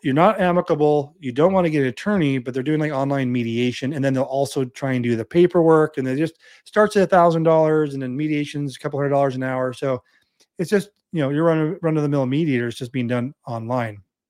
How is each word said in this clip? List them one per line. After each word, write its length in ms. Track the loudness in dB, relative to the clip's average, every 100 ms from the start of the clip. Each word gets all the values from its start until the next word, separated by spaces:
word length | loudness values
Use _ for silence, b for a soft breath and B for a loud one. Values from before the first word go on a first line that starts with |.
you're 120 | -2
not 240 | 4 4 4
amicable, 800 | 0 0 0 2 2 2 -2 -10
you 140 | -6
don't 200 | 2 2
wanna 180 | 4 2
get 120 | 0
an 60 | -2
attorney, 500 | -2 -2 0 0 -2
but 160 | -4
they're 80 | -6
doing, 160 | -2 -2
like, 140 | -2
online 400 | -2 -2 -2 -2
mediation. 640 | -2 -2 -2 -2 -2 -6
And 100 | -2
then 80 | 0
they'll 80 | 0
also 440 | -2 -2 -2 -2 -6
try 260 | -6 -4
and 100 | -2
do 140 | -2 -2
the 80 |
paperwork. 760 | 0 2 4 4 4 4 2 -2
And 80 | -4
it 100 | -2
just 220 | -4 -6 b b
starts 320 | -4 0 2 2
at 60 |
a 40 | 4
thousand 360 | 4 4 4
dollars 520 | 4 4 4 2 0
and 80 | -4
then 140 | -6 -4
mediation's 600 | -2 -2 -4 -6 -8 -6
a 20 |
couple 200 | -8 -4
hundred 120 | 0
dollars 240 | 2 0
an 80 | -2
hour. 300 | -4 -4 -4
So 300 | -4 -4 -4 _ _ _ _ _ -8
it's 120 | -2
just, 200 | 0 -2 _ -8
you 80 | -2
know, 100 | -2
your 140 | 2
run, 320 | 2 2 0 -2
run 140 | -2 0
of 60 |
the 60 | 0
mill 180 | 0 0
mediator 420 | -2 0 -2 -4
is 80 | -8
just 160 | -8
being 160 | -6 -4
done 260 | -4 -6 -10 -12
online. 560 | -10 -6 -4 -6 -10 _ _